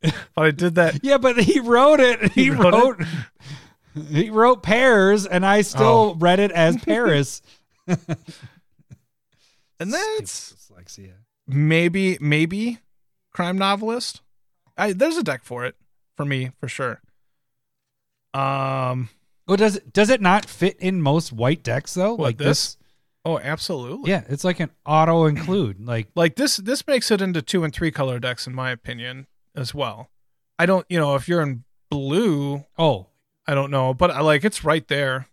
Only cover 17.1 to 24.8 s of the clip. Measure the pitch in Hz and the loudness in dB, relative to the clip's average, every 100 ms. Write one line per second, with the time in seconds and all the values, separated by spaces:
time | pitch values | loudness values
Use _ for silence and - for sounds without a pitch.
17.1 | _ _ _ _ _ _ _ _ _ _ | _ _ _ _ _ _ _ _ _ _
18.1 | _ _ 135 135 139 135 135 127 127 123 | _ _ -4 -4 -2 -4 -4 -4 -4 -8
19.1 | _ _ _ - 196 214 196 - - 214 | _ _ _ -2 2 2 0 -6 0 2
20.1 | 254 190 202 - - 175 - 180 190 143 | 4 4 2 0 -2 -2 -2 -4 0 0
21.1 | 156 160 113 120 147 - 113 - 175 190 | 0 -2 -2 -2 -2 -4 -6 -6 -4 -2
22.1 | 233 147 113 147 - - - _ _ _ | -2 -4 -2 0 0 -4 -10 _ _ _
23.1 | _ 160 156 123 156 - 156 123 190 170 | _ -6 -6 -6 -8 -6 -8 -10 -8 -4
24.1 | 190 - 139 180 175 165 _ | -4 -4 -4 -4 -4 -6 _